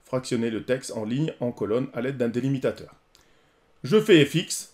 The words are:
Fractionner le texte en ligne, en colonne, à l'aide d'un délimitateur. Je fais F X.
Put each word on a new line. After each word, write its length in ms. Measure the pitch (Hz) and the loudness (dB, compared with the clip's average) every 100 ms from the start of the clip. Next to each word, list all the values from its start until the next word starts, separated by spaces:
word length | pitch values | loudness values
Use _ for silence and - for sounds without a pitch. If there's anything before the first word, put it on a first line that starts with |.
Fractionner 460 | _ 131 127 123 117 | _ -6 -2 -2 -2
le 160 | 110 98 | -4 -2
texte 280 | 123 - 107 | -4 -4 -8
en 80 | |
ligne, 320 | 107 127 160 - | -4 -2 -2 -2
en 100 | 120 | -6
colonne, 380 | 120 101 113 131 | -4 -2 -2 -2
à 80 | 120 | -6
l'aide 160 | 123 139 | -6 -2
d'un 120 | 120 | -2
délimitateur. 680 | 117 131 139 127 - 76 - _ _ _ _ _ _ _ _ | -2 -2 0 -2 -4 -10 -20 _ _ _ _ _ _ _ _
Je 160 | 131 208 | 2 4
fais 240 | 214 170 139 | 8 8 6
F 80 | 160 | 2
X. 340 | - - - | -2 -6 -10